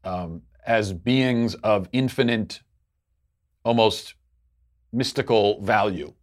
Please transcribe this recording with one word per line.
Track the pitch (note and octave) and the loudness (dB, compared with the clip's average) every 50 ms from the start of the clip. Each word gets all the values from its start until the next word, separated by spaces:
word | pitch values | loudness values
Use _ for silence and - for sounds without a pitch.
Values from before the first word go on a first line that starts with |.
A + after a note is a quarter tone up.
um, | _ G2+ F#2 F2+ F2+ E2 E2 E2+ _ _ _ _ _ | _ -8 -8 -8 -8 -10 -12 -14 _ _ _ _ _
as | - A#2 A2+ G#2+ G2 F#2+ | 0 0 0 0 -2 -6
beings | E2 F2 A#2+ B2+ C3 C3 B2+ B2 A#2 A#2 A2+ - | -6 -2 0 2 2 2 2 2 0 0 -2 -2
of | - - A2 G#2+ G2+ F#2 - | -2 0 2 2 2 0 -2
infinite, | - B2+ C3 B2+ - - C3+ B2 A#2 A2 G#2 F2+ - - _ _ _ _ _ _ _ _ _ _ _ _ _ _ _ _ _ _ _ _ _ | -2 -2 -2 -2 0 0 0 0 0 -2 -4 -6 -10 -18 _ _ _ _ _ _ _ _ _ _ _ _ _ _ _ _ _ _ _ _ _
almost | A2+ A#2 A#2 A2 G#2+ G2+ - - - - _ _ _ _ _ _ _ _ _ _ _ _ _ _ _ | 0 4 4 4 4 2 -2 -12 -16 -20 _ _ _ _ _ _ _ _ _ _ _ _ _ _ _
mystical | - A#2+ B2+ - - - A#2 - A#2+ A2 G2+ G2+ G#2 - | -4 -4 -4 -2 -2 -4 -2 2 4 4 4 4 2 0
value. | G2+ F#2+ A2+ G#2+ G2+ G#2+ F#2+ E2 C#2+ - - _ | 0 0 2 2 2 0 -2 -6 -10 -12 -16 _